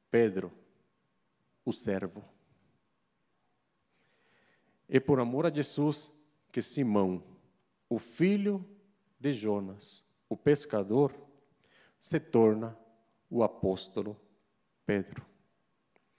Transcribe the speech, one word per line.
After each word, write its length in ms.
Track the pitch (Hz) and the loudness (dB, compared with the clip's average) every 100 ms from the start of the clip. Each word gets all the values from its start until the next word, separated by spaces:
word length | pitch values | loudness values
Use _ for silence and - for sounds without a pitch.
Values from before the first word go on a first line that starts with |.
| - | 0
Pedro, 420 | 117 113 95 90 - _ _ _ _ _ _ _ _ _ _ | 4 4 2 -8 -12 _ _ _ _ _ _ _ _ _ _
o 80 | - | -8
servo. 500 | - 113 95 92 104 - _ _ _ _ _ _ _ _ _ _ _ _ _ _ _ _ _ _ _ _ _ _ _ _ _ - | -6 -4 -4 -4 -12 -20 _ _ _ _ _ _ _ _ _ _ _ _ _ _ _ _ _ _ _ _ _ _ _ _ _ 2
É 140 | 135 | 2
por 180 | - 135 | 4 2
amor 280 | 120 131 170 | 2 0 0
a 40 | |
Jesus 640 | 147 139 - 151 147 - _ _ _ _ | 0 -4 0 -2 -2 -10 _ _ _ _
que 80 | - | -6
Simão, 640 | - - 127 104 95 90 - - _ _ _ _ - | -6 -2 2 2 2 0 -10 -20 _ _ _ _ -8
o 100 | 117 | -8
filho 640 | - - 180 202 202 196 185 - _ _ _ _ | -6 0 2 2 0 -4 -8 -20 _ _ _ _
de 140 | 135 | -4
Jonas, 720 | 123 107 101 95 101 - - _ _ - | -2 -2 -2 -4 -12 -18 -20 _ _ -10
o 80 | 110 | -2
pescador, 760 | 147 147 - 107 98 120 143 - - _ _ _ _ _ _ _ | 2 2 2 -2 0 2 2 -2 -20 _ _ _ _ _ _ _
se 220 | - 160 | -6 -6
torna 560 | - 117 113 107 113 113 - _ _ _ - | 2 6 6 4 -4 -12 -20 _ _ _ -6
o 120 | 117 | 0
apóstolo 720 | 107 - 98 92 - - 101 104 _ _ _ _ _ _ | 0 0 -2 -2 -4 -8 -8 -10 _ _ _ _ _ _
Pedro. 460 | - 104 92 - - _ _ _ _ _ _ _ _ | -2 -2 -2 -10 -18 _ _ _ _ _ _ _ _